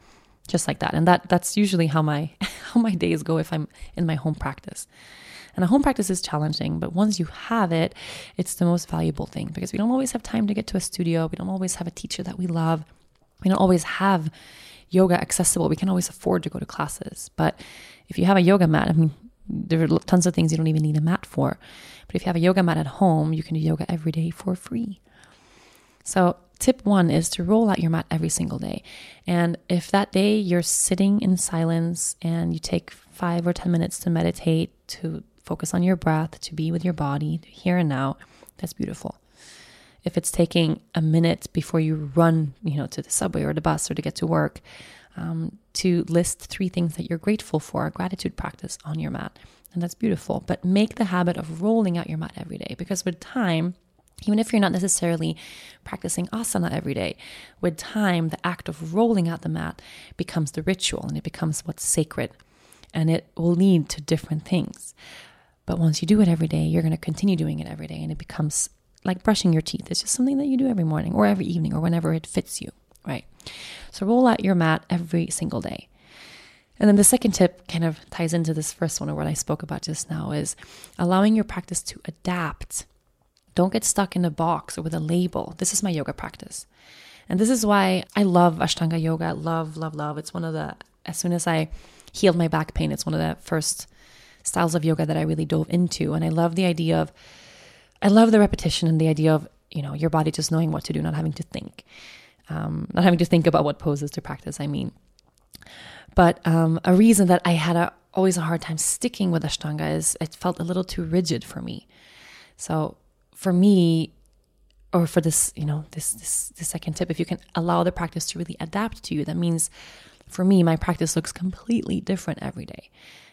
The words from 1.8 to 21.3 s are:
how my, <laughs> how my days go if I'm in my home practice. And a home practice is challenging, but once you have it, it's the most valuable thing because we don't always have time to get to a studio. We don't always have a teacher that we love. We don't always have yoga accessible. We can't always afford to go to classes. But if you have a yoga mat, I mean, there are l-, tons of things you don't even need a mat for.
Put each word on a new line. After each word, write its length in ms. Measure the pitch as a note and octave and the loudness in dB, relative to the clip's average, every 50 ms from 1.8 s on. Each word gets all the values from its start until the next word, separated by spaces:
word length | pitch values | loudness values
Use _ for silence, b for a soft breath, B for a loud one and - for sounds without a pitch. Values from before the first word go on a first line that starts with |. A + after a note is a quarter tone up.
| E3 | 2
how 140 | D#3 D3 D#3+ | 2 2 2
my, 300 | D#3 D3+ D3 C#3+ D#3+ D#3 - | 2 2 0 -2 -4 -6 -8
<laughs> 60 | - | -8
how 400 | - - - - - - - A#3+ | -10 -10 -10 -12 -6 0 2 2
my 140 | A3+ A3 F#3 | 2 2 2
days 280 | E3 F#3+ F3 E3 D3+ D3+ | 0 2 2 0 0 0
go 140 | D#3+ D#3+ | 0 0
if 160 | D#3 D#3+ - E3+ | 0 0 -2 -4
I'm 160 | D#3 D3 - B B B B B | -4 -6 -6 B B B B B
in 100 | E3 F3 | -2 -2
my 100 | E3 D#3 | 0 0
home 200 | C#3+ - D#3+ D3 | -2 -2 -2 -4
practice. 520 | - - C#3 C3+ - - - - - - - B B B B B B B B B B B B B | -4 -6 -8 -8 -10 -12 -16 -14 -14 -16 -16 B B B B B B B B B B B B B
And 80 | B F#3 | B 2
a 40 | |
home 160 | F3+ A#3+ C#4+ C#4+ | 4 4 4 4
practice 260 | C#4+ C4 - G3 - | 4 2 0 0 -2
is 120 | F#3 F3+ | -2 -4
challenging, 580 | - - - D3+ D3+ D#3 D#3 - - - D#3+ D#3+ | -4 -4 -2 -2 -2 -2 -2 -2 -4 -4 -4 -4
but 140 | E3 - E3 | -4 -2 0
once 260 | F3+ G#3+ G#3+ G3+ F3+ | 2 2 2 2 0
you 60 | E3 | -4
have 460 | - - - - - A3+ A#3 G3 E3 | -6 -8 -12 -8 -4 -2 0 0 2
it, 240 | E3 D#3+ E3 - - B B B B B B B B | 2 0 0 0 -4 B B B B B B B B
it's 200 | B F3+ - - | B -6 -4 -2
the 100 | - F3 | 0 2
most 240 | F3 F3 E3+ - - | 2 2 0 -2 -4
valuable 360 | E3 E3 E3 D#3+ C#3+ - - | -4 -2 0 0 -2 -4 -6
thing 260 | - - - - - D#3+ | -8 -8 -8 -8 -8 -8
because 180 | F3 F3+ F3+ | -8 -8 -6
we 60 | - | -2
don't 140 | - G#3 A#3 | -2 0 0
always 200 | B3+ C4 C4+ B3 | 0 0 0 -2
have 120 | - A3+ - | -4 -6 -6
time 240 | - - A3+ G#3+ | -4 -2 -2 0
to 60 | G3+ G#3 | 0 -2
get 140 | G#3+ G#3+ | -4 -4
to 100 | - - | -4 -4
a 40 | F#3 | -4
studio. 460 | - - - - F3 E3+ E3 D#3+ D#3+ | -4 -4 -4 -4 -2 0 0 0 0
We 100 | D#3+ - | -2 -4
don't 120 | - F3+ F#3 | -6 -6 -6
always 260 | F#3+ F#3 F#3+ F3+ - | -4 -4 -4 -4 -6
have 120 | - E3+ | -6 -8
a 40 | F3 | -10
teacher 320 | - - - - - - F#3 | -10 -10 -12 -10 -8 -8 -8
that 140 | F3+ F3+ | -8 -6
we 100 | - F3+ | -6 -4
love. 360 | E3+ E3 E3 D#3+ D#3+ E3 D#3+ D#3 - _ _ _ _ _ _ _ _ _ - - | -2 -2 0 0 0 0 -2 -4 -8 _ _ _ _ _ _ _ _ _ -2 0
We 60 | F#3 | 2
don't 100 | F#3+ - | 4 4
always 240 | F#3+ F#3 F#3 E3+ - | 6 6 6 4 2
have 460 | - - - F#3+ G3 G3 E3+ D#3 D#3 B B B B B B B B B B B B | -2 -4 0 2 2 2 2 0 -2 B B B B B B B B B B B B
yoga 260 | - F#3 F#3+ F3+ F3 | 4 4 6 6 4
accessible. 520 | - - - - - F3 - - F3 E3 D3+ | 2 0 0 -2 0 2 2 2 2 2 0
We 60 | D#3 | 0
can't 140 | - F#3+ F#3+ | 0 0 0
always 200 | F#3 F3+ F3 - | 0 0 -2 -2
afford 340 | - - - - F3+ F3+ D#3+ | -6 -4 -2 0 0 0 -2
to 60 | D#3 | -4
go 100 | - - | -8 -10
to 60 | - | -10
classes. 680 | - - - D3 D3 - - - - - - - - _ | -8 -6 -6 -6 -6 -8 -10 -12 -14 -14 -14 -16 -8 _
But 240 | - D#3+ D#3 - - B B B B B B B B B | 0 0 0 0 -4 B B B B B B B B B
if 120 | B - - | B -2 2
you 60 | F3 | 4
have 120 | F#3 G3 | 4 6
a 40 | F#3+ | 6
yoga 260 | F3 F3+ G3 G3 F3 | 6 6 6 6 6
mat, 220 | D#3+ D3+ C#3+ - - | 4 4 4 2 4
I 40 | D#3 | 4
mean, 200 | E3 D#3+ D#3 - - - - _ _ - | 4 4 2 0 -4 -14 -20 _ _ -12
there 340 | - - - - - D#3+ D#3+ | -8 -8 -6 -4 0 0 2
are 60 | E3 E3 | 2 2
l-, 100 | E3 D#3+ | 2 0
tons 280 | - - F#3 F3+ E3 | 2 2 4 4 4
of 80 | F3+ D#3+ | 4 2
things 160 | F3 E3 D#3+ | 2 2 2
you 60 | D#3+ | 2
don't 100 | D#3 D#3+ | 2 2
even 160 | D#3+ D#3 D#3 D3+ | 2 2 2 2
need 140 | D3+ D3+ | 2 0
a 40 | D3+ | 0
mat 240 | D3+ E3 F3 - - | 0 0 0 -2 -4
for. 320 | - | -6